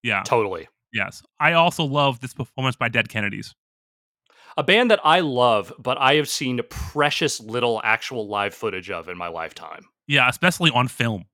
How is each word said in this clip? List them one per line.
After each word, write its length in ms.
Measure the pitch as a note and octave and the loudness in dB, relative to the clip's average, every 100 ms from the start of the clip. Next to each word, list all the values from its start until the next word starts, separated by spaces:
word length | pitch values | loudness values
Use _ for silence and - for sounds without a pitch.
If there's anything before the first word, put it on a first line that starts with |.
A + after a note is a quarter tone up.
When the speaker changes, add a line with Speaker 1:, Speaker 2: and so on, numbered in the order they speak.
Speaker 1:
Yeah. 200 | A#2 G2+ | 0 -2
Speaker 2:
Totally. 460 | - A#2+ G#2 F2 D#2+ _ _ | 2 0 0 -6 -12 _ _
Speaker 1:
Yes. 300 | A2+ G2 - _ _ | -6 -6 -8 _ _
I 140 | D3+ | 2
also 280 | E3+ E3+ - | 4 2 2
love 360 | D3 C#3+ C#3+ A#2+ | 0 2 2 0
this 120 | B2 | -10
performance 420 | - A#2+ - C3 - | -8 -8 -2 -2 0
by 120 | A#2 | -2
Dead 200 | A#2 G#2+ | 0 -2
Kennedys. 460 | A2 G2+ G#2 G#2 _ _ _ _ _ _ _ _ _ - - | -4 -6 -6 -12 _ _ _ _ _ _ _ _ _ -10 -4
Speaker 2:
A 40 | |
band 280 | C#3+ G#3 B3 | 2 4 4
that 100 | G#3 | 4
I 180 | D3+ F3 | 6 4
love, 520 | D#3+ B2 B2 G#2+ F2+ - | 4 2 4 4 0 -8
but 200 | B2 C3 | -6 0
I 160 | C3 D3+ | 4 4
have 120 | C#3+ | 2
seen 320 | - C3 B2 - | -4 -4 -4 -6
precious 720 | - - D3 D3 - D3+ - | -10 -8 0 0 2 -2 -2
little 400 | G#2+ A#2+ A#2+ A2 | -6 -2 0 0
actual 460 | A#2 G#2+ - B2+ G#2 | 0 -2 -2 -8 -4
live 260 | G#2 G2+ | -4 -4
footage 360 | - A2 F#2 F2+ | -4 -8 -8 -8
of 180 | F2+ E2 | -10 -10
in 80 | F2+ | -10
my 100 | F2 | -8
lifetime. 580 | E2 E2 - D#2+ D#2+ _ _ - | -8 -10 -12 -18 -18 _ _ -2
Speaker 1:
Yeah, 220 | C#3+ B2+ | 2 2
especially 420 | - F3+ - E3+ | 2 0 2 2
on 160 | B2 B2 | 2 0
film. 360 | - A#2 G#2 F2 | 0 -2 -2 -10